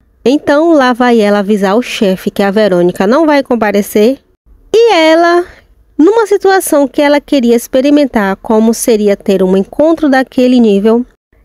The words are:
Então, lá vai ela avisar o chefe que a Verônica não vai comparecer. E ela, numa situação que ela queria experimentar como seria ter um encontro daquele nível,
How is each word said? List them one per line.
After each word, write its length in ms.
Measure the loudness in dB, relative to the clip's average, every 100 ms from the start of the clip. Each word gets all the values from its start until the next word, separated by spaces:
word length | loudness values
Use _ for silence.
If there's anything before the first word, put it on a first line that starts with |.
| _ _ -2
Então, 480 | -2 0 0 2
lá 180 | 2 0
vai 280 | 0 0 2
ela 200 | 0 0
avisar 380 | -2 -2 0 -2
o 60 |
chefe 480 | -4 -4 -2 -2 -4
que 100 | -4
a 80 | -2
Verônica 560 | 0 0 0 0 -2 0
não 220 | 0 2
vai 160 | 0
comparecer. 760 | -2 -2 -2 -2 -2 0 0 -2 _ _ _ -20 _ 0
E 140 | 2
ela, 520 | 2 2 2 2 0 -2 -10 _ _ _ 0
numa 300 | 2 2 0
situação 600 | 0 0 0 0 -2 -2
que 140 | -2
ela 200 | 0 0
queria 340 | -2 -2 0 0
experimentar 800 | -2 -2 0 2 0 -2 -4 -4
como 380 | -2 0 0
seria 420 | -2 -2 0 0 -2
ter 260 | -2 -2
um 140 | 0 -2
encontro 540 | -2 -2 -2 0 0
daquele 500 | -2 -2 -2 0 2
nível, 460 | 2 0 0 -2 -4 _ _ _